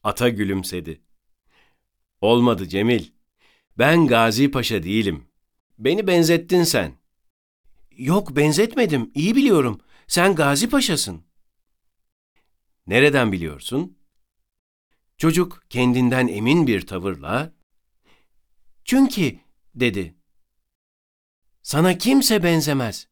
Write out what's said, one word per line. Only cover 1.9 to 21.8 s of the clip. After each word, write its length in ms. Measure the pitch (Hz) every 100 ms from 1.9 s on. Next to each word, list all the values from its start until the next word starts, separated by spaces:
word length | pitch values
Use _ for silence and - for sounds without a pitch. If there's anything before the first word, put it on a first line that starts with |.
| _ _ _
"Olmadı 460 | 104 120 123 113 90
Cemil. 440 | 95 110 117 78 _ _ _ _ _ _ -
Ben 300 | 135 170 147
Gazi 440 | 113 113 110 139
Paşa 320 | 135 117 107
değilim. 440 | 82 107 107 156 _ _ _ _ _ _
Beni 300 | 120 185 190
benzettin 560 | 175 165 165 170 180
sen." 340 | 170 120 80 - _ _ _ _ _ _ _ _ -
"Yok, 440 | - 127 190 202
benzetmedim. 760 | 135 151 151 226 269 214 139 113
İyi 220 | 135 180
biliyorum. 460 | 247 277 175 123 104 _ _ -
Sen 280 | 175 190
Gazi 340 | 165 143 143 226
Paşa'sın." 560 | 277 - 156 - 82 _ _ _ _ _ _ _ _ _ _ _ _ _ _ _ _ -
"Nereden 440 | 110 147 135 117
biliyorsun?" 680 | 95 80 69 - 127 180 _ _ _ _ _ _ _ _ _ _ _ _ _
Çocuk 480 | 160 160 180 - _
kendinden 580 | 123 123 123 123 127 127
emin 400 | 104 113 165 135
bir 200 | 101 -
tavırla, 680 | 92 95 78 71 117 160 _ _ _ _ _ _ _ _ _ _ _ _ _
"Çünkü," 560 | - 262 269 202 147 - _ _ _
dedi, 400 | 123 123 98 82 _ _ _ _ _ _ _ _ _ _ _ _ _ _ _
"sana 360 | - 147